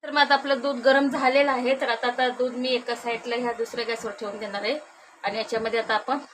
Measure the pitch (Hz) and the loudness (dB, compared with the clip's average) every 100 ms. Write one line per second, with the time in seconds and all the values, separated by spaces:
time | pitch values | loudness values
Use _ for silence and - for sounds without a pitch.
0 | 294 285 285 277 277 269 277 254 254 269 | -2 2 4 4 2 0 0 2 6 6
1 | 277 285 254 269 285 262 247 269 269 226 | 4 2 2 4 4 2 0 0 0 0
2 | 247 247 254 247 254 240 254 247 247 233 | -2 0 0 0 -2 -2 -2 -2 -2 -6
3 | 240 226 247 233 247 233 226 240 226 226 | -4 -6 -4 -2 -2 -2 -4 -4 -4 -4
4 | 220 202 208 208 208 202 208 302 - - | -6 -8 -8 -8 -6 -4 -4 -4 -6 -20
5 | - _ 202 214 220 226 226 226 226 214 | -20 _ -6 -4 -4 -2 0 -2 0 -2
6 | 214 277 - | 0 -4 -4